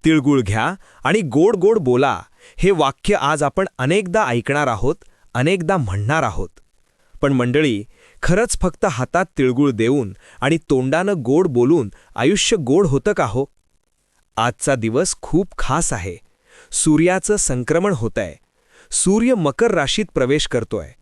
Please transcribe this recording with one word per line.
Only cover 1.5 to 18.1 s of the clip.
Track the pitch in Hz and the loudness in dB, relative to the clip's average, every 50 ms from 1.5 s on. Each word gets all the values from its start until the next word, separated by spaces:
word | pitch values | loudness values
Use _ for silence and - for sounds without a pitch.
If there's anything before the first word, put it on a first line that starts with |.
| 233 | 2
गोड | 185 170 208 233 220 | 4 2 2 2 2
बोला, | 156 127 123 123 143 135 110 85 - _ _ _ - - _ | 2 2 2 2 2 0 0 -4 -8 _ _ _ -20 -20 _
हे | - - 190 | 0 2 2
वाक्य | 202 160 151 135 139 _ _ - 208 | 2 2 2 0 0 _ _ -2 -2
आज | - - 143 156 147 147 | 0 0 -2 0 0 -2
आपण | 139 - - 196 - _ | -2 0 -2 -4 -4 _
अनेकदा | - 127 135 170 208 208 180 175 220 208 | -4 -2 0 0 0 -2 0 0 0 0
ऐकणार | 131 120 120 110 - 139 147 147 | 0 -2 -4 -2 -2 -2 0 0
आहोत, | 131 113 95 113 131 - _ _ - _ _ _ _ _ | -2 -2 0 -2 -2 -2 _ _ -20 _ _ _ _ _
अनेकदा | 123 127 160 196 190 165 156 196 | -2 0 0 0 0 0 -2 0
म्हणणार | 180 131 98 92 101 104 110 147 160 143 | 0 0 -2 -2 -2 -2 0 0 0 0
आहोत. | 110 92 - 95 82 _ - _ _ _ _ _ _ _ _ _ _ - - | -2 -2 -4 -6 -6 _ -20 _ _ _ _ _ _ _ _ _ _ -8 -2
पण | - 139 139 | 0 0 2
मंडळी, | 127 123 123 123 147 156 143 113 101 104 - - _ _ _ _ - - | 2 0 2 2 2 2 2 0 -2 -6 -10 -18 _ _ _ _ -4 0
खरंच | - 175 196 233 233 - - | 0 2 2 2 0 -2 -2
फक्त | - 180 - _ - | -2 -2 -2 _ -2
हातात | 196 131 113 127 - - 170 190 - _ | -2 -2 -2 -6 -2 -2 -2 -2 -2 _
तिळगुळ | - 135 127 123 123 147 143 | 0 0 0 2 2 0 0
देऊन | 120 101 113 117 139 147 120 98 95 - _ - - - | 2 0 0 0 2 0 -2 -4 -10 -16 _ -20 -12 -4
आणि | - 135 160 | -2 -2 -2
तोंडानं | 160 _ _ 147 131 127 131 143 160 185 202 202 | -2 _ _ 0 0 2 0 -2 -2 0 -2 -2
गोड | 170 120 113 135 160 185 | -2 0 2 2 2 2
बोलून | 175 127 120 120 127 165 170 120 98 - - _ _ - | 2 2 2 4 4 4 2 0 -4 -8 -16 _ _ -8
आयुष्य | - 117 143 202 190 - - 233 | -2 0 0 2 2 0 0 0
गोड | 196 139 113 139 180 202 | 0 0 2 2 2 2
होतं | 156 131 139 - 208 208 | 2 0 0 0 0 0
का | - 160 | 0 -2
हो? | 113 98 127 139 - _ _ _ _ _ _ _ _ _ _ _ _ _ _ _ _ _ | -2 -2 -6 -6 -6 _ _ _ _ _ _ _ _ _ _ _ _ _ _ _ _ _
आजचा | - 110 120 120 _ - - 139 | -2 -2 -2 -2 _ -2 -2 -2
दिवस | 123 107 113 110 135 185 185 - - | 0 -2 -2 0 0 -2 -2 -4 -8
खूप | - - - 165 202 - - | -8 -2 -2 -2 -2 -2 -4
खास | - - - 131 160 160 - - | -4 -2 0 0 -2 -2 -4 -4
आहे. | 107 90 98 85 80 _ _ _ _ _ _ _ - - _ | -6 -8 -10 -12 -14 _ _ _ _ _ _ _ -20 -20 _
सूर्याचं | - - - 160 151 156 165 180 185 190 - - 208 | -6 -2 2 2 4 4 4 2 2 0 0 -2 -2
संक्रमण | 202 - - 135 123 123 - 151 165 185 208 185 | -2 0 -2 -2 -4 -2 -2 -2 0 0 0 -2
होतंय. | 120 117 110 | -2 -4 -4